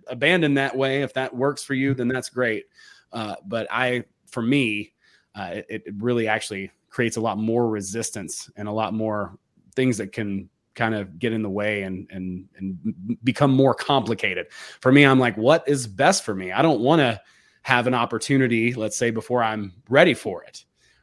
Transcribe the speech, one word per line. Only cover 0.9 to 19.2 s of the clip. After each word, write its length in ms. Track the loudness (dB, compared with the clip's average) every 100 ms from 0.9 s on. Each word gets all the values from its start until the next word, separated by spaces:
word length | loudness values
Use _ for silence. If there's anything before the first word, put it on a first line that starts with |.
| 0
If 100 | -2
that 200 | -4 -4
works 300 | 0 -2 -2
for 100 | -4
you, 200 | -2 0
then 160 | 0 0
that's 200 | -2 -4
great. 360 | -2 0 -2 -8 _ -20 -20 _
Uh, 220 | -10 -8 -10 -8
but 200 | -6 -4
I, 320 | -2 0 -2 -6 _ _
for 160 | -4
me, 500 | 0 2 0 -2 -8 _ _ _ _ -12
uh, 260 | -8 -8 -8
it, 140 | -12 -10
it 80 | -4
really 280 | -2 0 0
actually 420 | -2 -4 -8 -10 _ _
creates 260 | -2 -2 0
a 60 |
lot 160 | -2 -2
more 320 | 0 2 0
resistance 800 | -2 -6 -6 -6 -8 -12 -12 -14 -12
and 100 | -6
a 60 |
lot 200 | -4 -2
more 440 | -2 -2 -4 -6 -12 _ _ _
things 240 | 0 0 0
that 140 | -6
can 380 | -6 -6 -6 -8 _ _ -4
kind 180 | -2
of 240 | -2 -6 -4
get 140 | -2
in 100 | -2
the 80 | -4
way 340 | -2 -2 -4
and, 220 | -6 -8 -10
and, 340 | -10 -8 -10 -12 -12
and 200 | -10 -6 -8
m-, 320 | -8 -8 -2
become 260 | -2 2 2
more 240 | 4 4
complicated. 720 | 2 0 0 0 -2 -2 -4 -8 -14 -20 -2
For 100 | 6
me, 140 | 8 8
I'm 120 | 6
like, 200 | 4 2
"What 260 | 4 4 2
is 220 | -2 -2
best 380 | 2 2 2 -2
for 100 | -6
me?" 160 | -4
I 100 | 2
don't 200 | 2 4
wanna 400 | 4 4 2 0 _ _ _ _
have 260 | 0 2 2
an 60 |
opportunity, 800 | 0 -2 -4 0 2 4 2 0
let's 240 | -2 -6 -2
say, 140 | -2
before 300 | -2